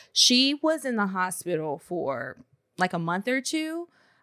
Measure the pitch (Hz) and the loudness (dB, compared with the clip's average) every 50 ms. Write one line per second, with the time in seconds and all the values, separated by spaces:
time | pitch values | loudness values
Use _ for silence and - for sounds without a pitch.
0 | - _ - - - - 247 247 269 277 294 285 - 311 320 311 - 262 240 214 | -20 _ 2 4 6 6 6 6 6 4 2 2 2 2 2 0 0 -2 0 0
1 | 202 190 190 185 185 185 180 - - 175 175 156 156 156 147 170 - - 180 170 | 0 0 0 -2 -2 -2 -4 -6 -4 -4 -2 -2 -2 -4 -6 -6 -8 -8 -6 -4
2 | 139 139 131 117 - 131 - - - _ _ _ _ _ _ - 185 180 - 170 | -4 -4 -4 -4 -6 -10 -12 -14 -20 _ _ _ _ _ _ -4 -2 -2 -2 -2
3 | 165 165 175 190 196 247 254 269 254 - 320 311 311 311 320 339 349 - _ _ | -2 -2 -2 -2 -2 -2 -2 -2 -2 -4 -4 -4 -4 -4 -6 -8 -10 -12 _ _
4 | _ _ _ _ | _ _ _ _